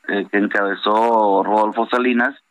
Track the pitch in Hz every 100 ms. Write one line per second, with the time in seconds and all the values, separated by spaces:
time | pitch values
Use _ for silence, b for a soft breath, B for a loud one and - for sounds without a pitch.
0 | - 101 92 104 101 107 101 95 104 110
1 | 117 113 104 95 95 107 107 110 113 123
2 | 127 120 127 139 _